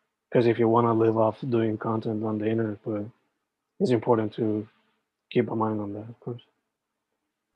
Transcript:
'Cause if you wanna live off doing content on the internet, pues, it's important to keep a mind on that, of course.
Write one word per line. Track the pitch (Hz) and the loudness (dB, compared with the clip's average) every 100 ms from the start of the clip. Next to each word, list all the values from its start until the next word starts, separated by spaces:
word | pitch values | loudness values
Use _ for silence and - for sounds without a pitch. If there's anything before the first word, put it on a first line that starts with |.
| _ _ - | _ _ -2
'Cause | - 120 | 2 2
if | 113 | 4
you | 113 | 4
wanna | 117 117 | 4 4
live | 113 113 110 | 4 2 4
off | 110 107 | 2 0
doing | 139 117 113 107 | -2 0 0 -2
content | 113 110 113 107 | -4 -4 -4 -4
on | 110 107 | -4 -4
the | 107 | -2
internet, | 113 110 101 | -2 -2 -6
pues, | - 104 110 - _ _ _ _ _ - | -8 -8 -8 -14 _ _ _ _ _ -4
it's | 190 | 0
important | 120 127 113 107 | 2 2 2 0
to | - 110 107 107 _ _ _ _ _ - | -2 -2 -2 -6 _ _ _ _ _ -4
keep | 123 110 | -2 0
a | 113 | 0
mind | 110 107 | -2 -4
on | 101 | -6
that, | 104 110 | -10 -14
of | 117 | -14
course. | - 117 _ _ _ _ _ _ _ _ _ _ _ | -12 -12 _ _ _ _ _ _ _ _ _ _ _